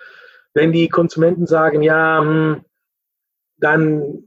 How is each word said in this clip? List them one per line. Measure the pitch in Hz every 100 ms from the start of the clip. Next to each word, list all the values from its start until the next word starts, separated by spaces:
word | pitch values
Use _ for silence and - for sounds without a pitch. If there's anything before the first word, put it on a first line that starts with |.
| - - - - _
wenn | 151 160
die | 165 165
Konsumenten | - 170 - 165 175 170
sagen, | 160 156 151
ja, | 151 156 160 160
hm, | 151 156 156 151 - _ _ _ _ _ _ _ _ -
dann, | 151 156 156 151 143 -